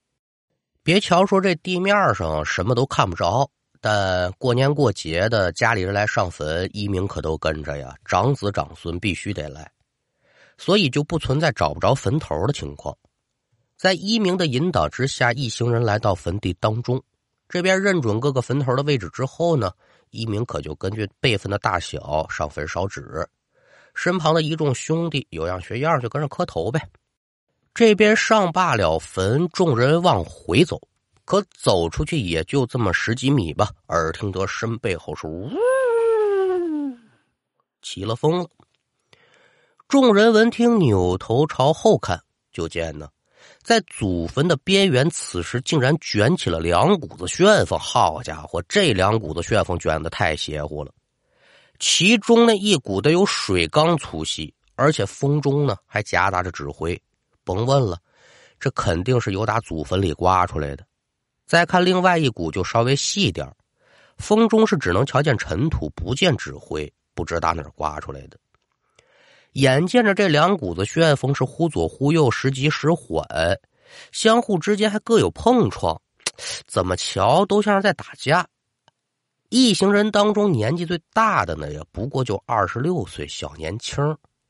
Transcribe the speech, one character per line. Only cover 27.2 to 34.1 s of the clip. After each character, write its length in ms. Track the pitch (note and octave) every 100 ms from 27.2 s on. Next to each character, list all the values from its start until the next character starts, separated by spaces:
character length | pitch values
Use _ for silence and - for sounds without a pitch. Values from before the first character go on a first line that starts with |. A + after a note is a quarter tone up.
| _ _ _ _ _
这 220 | - A3+
边 220 | G#3 G#3+ A3
上 340 | - A3 F3+
罢 240 | E3+ F3+
了 240 | A#2 E2+ D#2+
坟， 500 | - - F#2+ C3+ F3
众 280 | - F3 A#2
人 240 | C3 E3
往 220 | F3 G#2+
回 400 | D#2 - - G2
走， 160 | F3+ - - _ _ _
可 160 | - G3 G3+ _
走 320 | - F#2+ E2+
出 160 | -
去 140 | D3+ D#3+
也 240 | F#2 D#2+
就 240 | E2 C#3 B2
这 140 | B2
么 120 | G#2
十 220 | E2 -
几 160 | A#2+ C3
米 240 | C#3+ E2
吧， 160 | D2 G#2 - -
耳 240 | E2+ D#2+